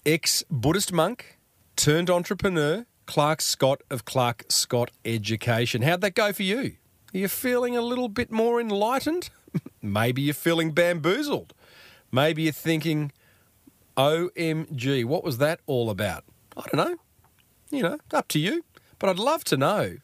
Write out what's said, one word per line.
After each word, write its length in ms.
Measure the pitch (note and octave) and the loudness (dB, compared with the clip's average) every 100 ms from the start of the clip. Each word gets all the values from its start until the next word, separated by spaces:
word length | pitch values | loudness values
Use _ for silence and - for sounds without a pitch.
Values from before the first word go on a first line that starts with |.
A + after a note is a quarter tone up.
Ex-Buddhist 880 | D3 D#3+ - - - C#3 C3 F#3 - | 2 0 0 -2 -2 0 2 0 0
monk 460 | F3 E3 B3 - _ _ _ _ - | 2 0 -2 -14 _ _ _ _ -2
turned 340 | - D#3 F3 | 2 2 2
entrepreneur, 760 | F3 F3 G3 G3+ E3+ D3 F#3 A#3+ _ - | 2 0 -2 0 2 0 0 -6 _ -2
Clark 340 | - D3 D#3 | 2 2 2
Scott 420 | - - C3+ C#3 - | -2 2 2 2 -4
of 140 | C3 | -10
Clark 400 | - C3 A#2+ A2+ - | -4 0 0 -2 -2
Scott 420 | - - A#2+ A#2+ _ | -2 0 0 -2 _
Education. 760 | A2+ A2+ G2+ A2 A#2+ A2+ B2 A#2 | -4 -4 -2 -2 0 0 0 2
How'd 180 | C3+ F3+ | 2 2
that 140 | G3+ | 0
go 180 | F#3+ G#3 | 2 0
for 100 | F#3+ | 0
you? 340 | F#3+ A3+ F#3+ - _ _ - | -2 -2 -4 -8 _ _ -8
Are 40 | F#3+ | -4
you 100 | F#3+ | -4
feeling 480 | - B3+ B3 B3 A#3+ | -2 0 0 0 -2
a 60 | |
little 260 | A#3 B3 B3 | -2 -2 -4
bit 240 | G#3+ A#3 | -4 -4
more 280 | A3 A3+ A#3+ | 0 2 2
enlightened? 680 | A3+ G3+ G#3+ C4 D4 F4 - _ - | 0 0 0 0 0 -4 -6 _ -8
<laughs> 280 | F3 - _ | -8 -8 _
Maybe 400 | G#2 G2+ A#2 B2+ | -4 0 0 0
you're 120 | C#3+ | -2
feeling 380 | C#3+ E3 E3 E3 | 0 0 2 2
bamboozled. 840 | D#3 F3 F3 D#3 A#3 D4 A3+ - - - - - - _ | 2 2 2 0 0 0 -4 -6 -20 -20 -20 -20 -20 _
Maybe 320 | B2+ D#3 D#3+ | 2 2 2
you're 100 | D#3+ | -2
thinking, 600 | C#3+ D#3+ D#3+ D#3+ D3+ D3 _ _ _ _ _ - _ _ - | -2 -2 0 0 -2 -2 _ _ _ _ _ -20 _ _ 0
"O 340 | C#3 D#3+ F3+ - | 2 2 -2 -2
M 300 | E3 D#3 D#3+ | -2 -2 -4
G, 300 | C#3 C3 C3+ | -4 0 0
what 180 | A#2 D3+ | 0 -2
was 160 | D#3 A#2+ | -2 0
that 220 | D3 E3+ - | 0 0 -2
all 240 | B2+ A2+ | -2 -2
about?" 340 | G2 G#2 D#2+ _ _ _ - | -2 -4 -6 _ _ _ -16
I 60 | - | -2
don't 40 | C#3+ B3 | 0 0
know. 60 | F4 _ _ _ _ _ _ _ | -2 _ _ _ _ _ _ _
You 120 | C#4+ | -2
know, 160 | F3 D4 - | -2 -2 -2
up 160 | D4 - | -2 0
to 100 | D#3 | -2
you. 260 | E3+ E4 - _ _ _ | 0 -2 -6 _ _ _
But 120 | G3 | 0
I'd 80 | F#3 | 2
love 260 | A#3+ D#4+ | 0 0
to 120 | - C#3 | 0 2
know. 400 | C#3+ G3+ G#2+ E2+ | 2 2 -2 -6